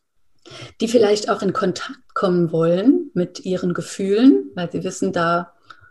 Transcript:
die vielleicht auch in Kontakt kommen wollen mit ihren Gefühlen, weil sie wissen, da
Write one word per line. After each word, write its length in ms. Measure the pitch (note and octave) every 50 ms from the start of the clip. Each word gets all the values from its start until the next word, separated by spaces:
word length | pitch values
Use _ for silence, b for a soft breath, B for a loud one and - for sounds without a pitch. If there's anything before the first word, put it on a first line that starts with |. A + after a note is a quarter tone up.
| _ _ _ _ _ _ _ _ B B B B B B B -
die 80 | A3 A3+
vielleicht 420 | A#3 A#3 G#3 G3+ G#3 G#3 - -
auch 120 | G3+ G3+
in 100 | G3+ F#3
Kontakt 600 | - - G3+ F#3 F3 - - - C4+ - _ _ -
kommen 400 | - G3+ F#3 F3+ F3 E3+ E3 E3
wollen 580 | D#3+ E3 E3+ F3 F#3 G#3 C4 E4+ F4+ D#4 - -
mit 300 | F3+ F3 - - - -
ihren 300 | F#3 F#3 F3+ F#3 F3+ E3+
Gefühlen, 800 | F3 E3+ - - - G3 F#3+ G3+ A3 B3+ C#4 G4 G4 - - -
weil 160 | F3+ F3 E3
sie 120 | - F3 F3+
wissen, 260 | F#3+ F3+ - F#3+ F#3+
da 400 | F#3 F3+ E3 E3+ E3+ F3 F3+ - b b b b b b b b